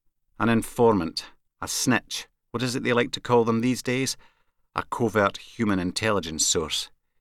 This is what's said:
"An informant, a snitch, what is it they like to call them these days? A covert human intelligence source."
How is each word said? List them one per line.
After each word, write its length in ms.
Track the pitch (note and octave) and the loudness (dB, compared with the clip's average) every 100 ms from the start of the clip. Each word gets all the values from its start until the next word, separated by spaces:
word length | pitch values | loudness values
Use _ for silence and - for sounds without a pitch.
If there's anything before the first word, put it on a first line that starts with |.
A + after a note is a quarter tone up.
| _ _ _ - | _ _ _ -4
"An 100 | G#2 | 0
informant, 760 | A2+ G2+ - A#2 G#2 D#2+ - - - _ _ | 0 0 2 4 4 0 -6 -12 -18 _ _
a 60 | F#2+ | -8
snitch, 600 | - - A#2 - - - _ _ | -2 0 0 0 -10 -12 _ _
what 120 | A#2 | -4
is 120 | B2+ B2+ | -4 -2
it 80 | |
they 100 | A#2+ | 0
like 180 | A#2+ B2 | 0 0
to 100 | - | -4
call 240 | - A#2+ A2+ | 2 4 4
them 160 | A2+ | 2
these 220 | B2 A#2+ | 0 -2
days? 340 | - B2+ C3 - - _ _ _ _ - | -2 -4 -4 -6 -14 _ _ _ _ -8
A 80 | |
covert 540 | - - A#2 G#2+ G2 - | -6 -2 0 2 2 0
human 420 | - - A2 G2 | -10 -2 0 0
intelligence 640 | F2+ F2+ A2 G#2 E2 D#2+ - | 0 -2 0 0 -2 -2 0
source." 440 | F2+ D#2 - - _ _ _ | 0 -2 -4 -6 _ _ _